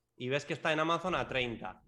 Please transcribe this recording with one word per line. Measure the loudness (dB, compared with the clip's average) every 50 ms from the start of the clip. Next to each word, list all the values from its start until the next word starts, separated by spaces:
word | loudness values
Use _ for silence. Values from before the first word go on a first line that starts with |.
| _ _ _
y | -8 -4 0
ves | 0 0 0
que | -2 -6
está | -2 0 0 2
en | 2
Amazon | 4 2 2 2 2 0 0
a | 0 0 0
treinta, | 0 0 0 0 -2 -4 -8 -10 -10 -12 -18